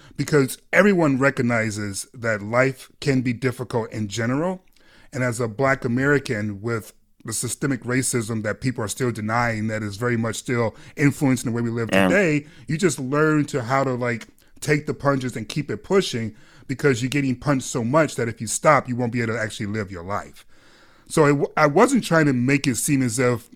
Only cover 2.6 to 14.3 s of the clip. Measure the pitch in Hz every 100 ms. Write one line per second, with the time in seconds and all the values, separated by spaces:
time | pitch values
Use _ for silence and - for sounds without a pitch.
2.6 | 131 131 - - 147 131 123 113 127 120
3.6 | 120 120 110 117 104 104 117 135 180 185
4.6 | _ _ _ - - 131 127 117 117 107
5.6 | 135 131 123 123 139 139 139 110 104 98
6.6 | 117 117 - - _ _ 117 110 120 -
7.6 | 143 127 117 127 120 123 110 113 104 101
8.6 | 131 120 107 - 123 110 107 117 120 107
9.6 | 110 110 104 98 120 117 117 101 - 120
10.6 | 113 - - - 143 120 139 123 120 117
11.6 | 117 117 110 95 95 196 175 147 147 -
12.6 | - 156 180 143 127 147 156 151 143 139
13.6 | 117 135 135 120 120 117 -